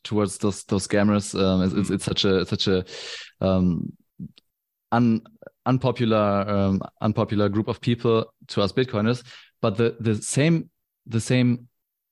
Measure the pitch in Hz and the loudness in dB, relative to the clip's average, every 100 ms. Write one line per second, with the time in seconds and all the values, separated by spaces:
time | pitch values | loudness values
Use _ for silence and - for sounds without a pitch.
0 | - 104 98 - 104 - - 101 - 104 | -4 -2 -2 -2 -4 -4 -2 -4 0 2
1 | 104 104 - 95 95 92 92 98 92 98 | 2 2 0 0 2 2 2 0 -2 -2
2 | - 95 101 95 90 104 104 92 90 - | -2 -2 2 2 0 -2 0 0 -2 -12
3 | - - - - 95 92 90 80 - - | -14 -16 -16 -4 0 2 2 0 -6 -12
4 | _ - - _ _ _ _ _ - 117 | _ -18 -18 _ _ _ _ _ -2 2
5 | 120 113 - - - _ 123 127 127 120 | 2 0 -4 -20 -20 _ -2 0 0 0
6 | 113 110 104 101 101 101 98 95 - - | 2 2 2 2 0 0 2 0 -4 -4
7 | 110 113 104 104 101 104 110 113 120 120 | -2 0 0 0 0 0 -2 -4 -2 0
8 | 117 113 - _ - 110 98 131 - 104 | 2 0 0 _ -8 -2 0 0 -2 0
9 | 110 123 - - - - 117 101 117 - | 0 -2 -6 -20 -20 -4 -2 0 -2 0
10 | 113 107 - 131 160 165 - _ _ _ | -2 -2 -2 0 2 2 -2 _ _ _
11 | - 113 - 127 123 120 120 _ _ _ | -6 -4 0 2 2 0 -6 _ _ _
12 | _ | _